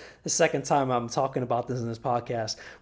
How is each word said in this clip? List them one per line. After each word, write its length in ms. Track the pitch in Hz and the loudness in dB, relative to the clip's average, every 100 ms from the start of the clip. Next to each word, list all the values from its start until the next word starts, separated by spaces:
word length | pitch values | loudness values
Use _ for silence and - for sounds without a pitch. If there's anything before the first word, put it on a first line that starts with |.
| - - | -18 -10
The 60 | 151 | -2
second 340 | - 160 139 | 2 4 2
time 280 | 135 147 127 | 2 4 4
I'm 180 | 123 117 | 0 0
talking 340 | 147 135 135 | 0 0 0
about 240 | 123 120 127 | 0 -2 -2
this 140 | 123 | -4
in 60 | 117 | -4
this 120 | 113 | -4
podcast. 560 | 131 120 - 117 110 - - - | -2 -2 -2 -4 -4 -6 -12 -6